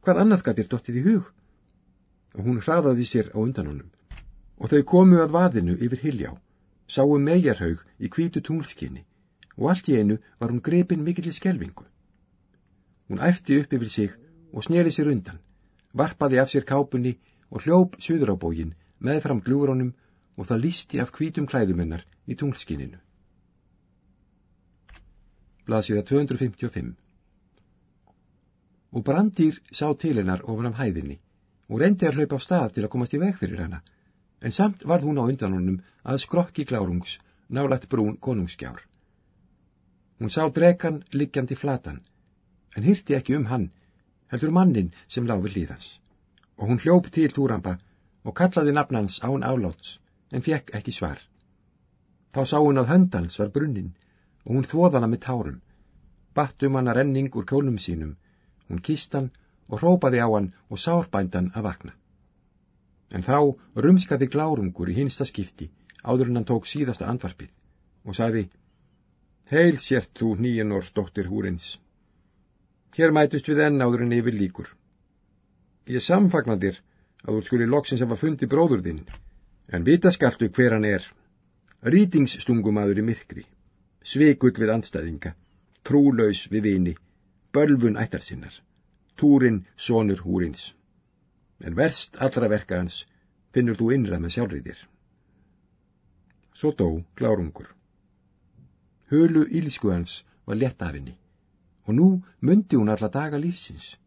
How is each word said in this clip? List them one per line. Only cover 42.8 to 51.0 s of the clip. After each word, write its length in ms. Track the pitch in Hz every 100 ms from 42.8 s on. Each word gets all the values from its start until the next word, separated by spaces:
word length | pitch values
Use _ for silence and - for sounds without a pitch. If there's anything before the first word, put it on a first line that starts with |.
hirti 320 | 120 196 -
ekki 220 | 139 - 147
um 100 | 113
hann, 240 | 123 90 _ _ _ _ _ _
heldur 180 | 123 156
manninn 420 | 175 185 117 87 - _
sem 180 | - 120
lá 100 | 104
við 200 | 95 95
hlið 140 | 82 90
hans. 220 | - - _ _ _ _ _ -
Og 100 | 104
hún 120 | 120
hljóp 280 | - 180 175
til 220 | - 156
Túramba 460 | - 135 107 92 90 _ _ _ _
og 100 | -
kallaði 380 | - 180 175 147
nafn 260 | 147 143 120
hans 220 | 101 -
án 240 | 117 135 123
afláts, 520 | 127 92 85 - - _ _ _
en 100 | 131
fékk 320 | 127 156 -
ekki 180 | 107 110
svar. 260 | -